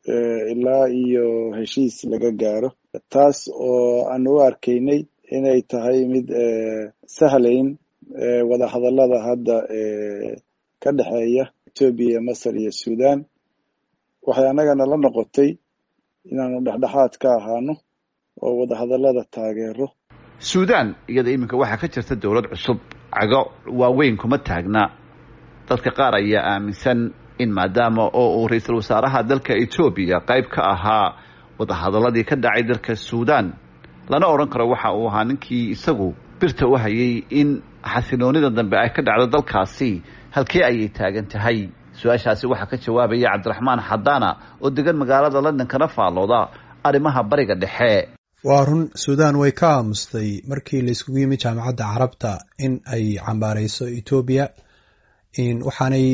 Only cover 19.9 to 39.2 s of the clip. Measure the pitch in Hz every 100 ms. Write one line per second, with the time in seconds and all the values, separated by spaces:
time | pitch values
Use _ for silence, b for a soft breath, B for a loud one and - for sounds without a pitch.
19.9 | _ _ - - - - 185 185 214 110
20.9 | 85 - 123 123 131 117 123 127 131 165
21.9 | - - 123 101 110 110 87 - 120 -
22.9 | - - - 104 135 - - - 123 123
23.9 | 131 143 107 117 143 - 87 90 107 101
24.9 | - - - - - - - - 123 123
25.9 | - 131 107 104 107 73 101 104 101 131
26.9 | 120 117 - - - 120 98 92 95 117
27.9 | 113 110 - 120 101 113 117 - 117 107
28.9 | 110 135 135 113 135 - 110 117 - 147
29.9 | 92 87 90 - 127 117 - 90 92 101
30.9 | 110 98 - B B B - 110 87 87
31.9 | 104 120 113 113 143 117 107 117 113 -
32.9 | 113 - 117 160 247 92 - - - -
33.9 | - - 139 175 147 143 123 117 123 110
34.9 | 101 113 104 110 135 - 123 117 107 -
35.9 | 123 92 - - - 156 - 123 135 110
36.9 | 110 123 117 - 139 147 139 - - -
37.9 | 123 120 123 127 156 143 113 107 98 120
38.9 | - 135 110